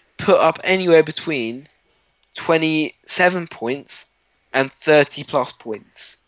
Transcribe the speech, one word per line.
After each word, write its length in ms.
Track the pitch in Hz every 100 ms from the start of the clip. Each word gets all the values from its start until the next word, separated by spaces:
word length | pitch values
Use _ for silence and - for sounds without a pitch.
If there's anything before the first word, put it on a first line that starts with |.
| _ -
put 200 | - 185
up 220 | 160 165
anywhere 400 | - 190 180 160
between 640 | 156 - - 143 113 123 147 _ _ _ _ _ _ -
twenty-seven 1120 | - 160 160 156 156 - - - 180 180 165
points 580 | - 117 139 - - - _ _ _ _
and 180 | 131 135
thirty 520 | - - 151 143 143
plus 280 | 147 147 127
points. 680 | - 117 107 _ - - -